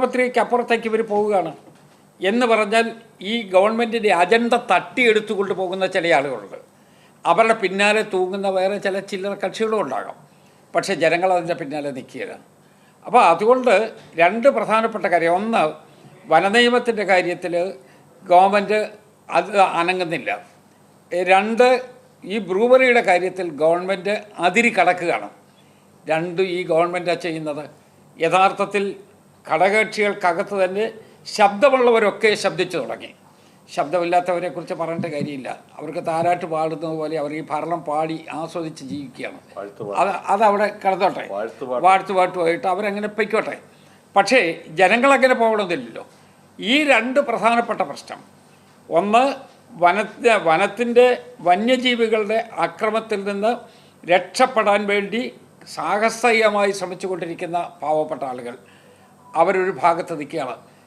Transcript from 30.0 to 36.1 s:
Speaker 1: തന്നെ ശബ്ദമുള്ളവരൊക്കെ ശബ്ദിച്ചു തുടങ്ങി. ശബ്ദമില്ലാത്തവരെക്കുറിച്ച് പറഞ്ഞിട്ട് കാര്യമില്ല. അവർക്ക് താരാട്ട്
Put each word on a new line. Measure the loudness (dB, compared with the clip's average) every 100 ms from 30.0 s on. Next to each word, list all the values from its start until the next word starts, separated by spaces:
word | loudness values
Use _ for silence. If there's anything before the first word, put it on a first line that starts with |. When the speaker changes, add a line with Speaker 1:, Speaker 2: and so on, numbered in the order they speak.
| -2 0 -2 -2 -4 -2
Speaker 1:
തന്നെ | -2 -2 -6 -8 -20 -20 -10 2
ശബ്ദമുള്ളവരൊക്കെ | 2 6 4 6 4 4 2 2 0 2
ശബ്ദിച്ചു | -2 -2 -4 -4
തുടങ്ങി. | -6 -10 -14 -20 _ _ _ _ _ -6
ശബ്ദമില്ലാത്തവരെക്കുറിച്ച് | -2 -2 2 0 0 -4 -4 -8 -10 -8
പറഞ്ഞിട്ട് | -6 -6 -6
കാര്യമില്ല. | -6 -8 -8 -10 -14 -16 -16
അവർക്ക് | -12 -8
താരാട്ട് | -4